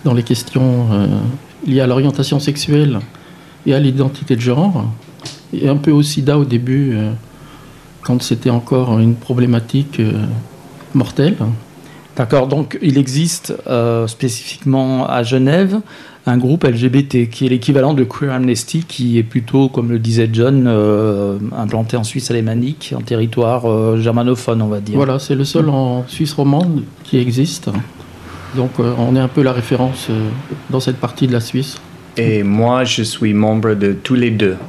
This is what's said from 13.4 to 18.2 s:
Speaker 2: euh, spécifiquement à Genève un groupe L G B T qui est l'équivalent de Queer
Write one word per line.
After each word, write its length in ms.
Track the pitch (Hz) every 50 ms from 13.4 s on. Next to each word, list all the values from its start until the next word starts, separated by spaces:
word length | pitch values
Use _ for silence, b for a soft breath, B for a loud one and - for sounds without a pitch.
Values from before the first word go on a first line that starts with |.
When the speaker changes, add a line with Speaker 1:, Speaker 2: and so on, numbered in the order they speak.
| - - - - - -
Speaker 2:
euh, 400 | 131 120 117 120 117 117 113 110
spécifiquement 1000 | 113 - - 127 113 110 - - - - - 143 135 135 131 131 131 127 131 -
à 160 | 127 123 120
Genève 560 | 110 127 131 131 135 147 175 196 190 190 214 208 B B B B B B B B -
un 100 | 123 123
groupe 280 | 123 127 139 - -
L 100 | 139 120
G 120 | 117 120 127
B 200 | 120 139 143 139
T 220 | - 127 120 113
qui 180 | 113 - 139 127
est 20 |
l'équivalent 460 | 123 123 117 - 139 139 131 139 156
de 80 | 139 127
Queer 280 | 113 - -